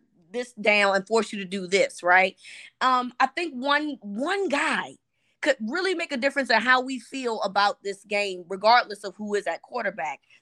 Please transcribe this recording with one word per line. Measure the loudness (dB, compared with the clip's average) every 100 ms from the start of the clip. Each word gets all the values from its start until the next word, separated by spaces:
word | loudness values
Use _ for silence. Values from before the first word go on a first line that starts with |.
| _ _ _
this | -10 -10
down | -4 2 4 4 2
and | 2
force | 0 0
you | -4
to |
do | -8 -6 0
this," | 2 2 0
right? | 4 4 4 -2 -18 -20 -18 -2
Um, | 0 2 0 -2
I | -2
think | -2 -6
one, | -4 0 0 0 -8
one | -10 -6 -2 -2 0
guy | 0 0 -2 -4 -12 _ _ _ _
could | -2 0
really | -2 -2 -2
make | -2 -4
a | -2
difference | -2 0 2
in | 2
how | 4 4
we | 2 -6
feel | -10 -6 -4 -4
about | -2 2 2 0
this | -6 -10
game, | -4 -4 -2 -6 -10
regardless | 0 4 4 4 -6
of | -12
who | -10 -4 -4
is | -2
at | -6
quarterback. | -6 -6 -4 -4 -8 -10 _ _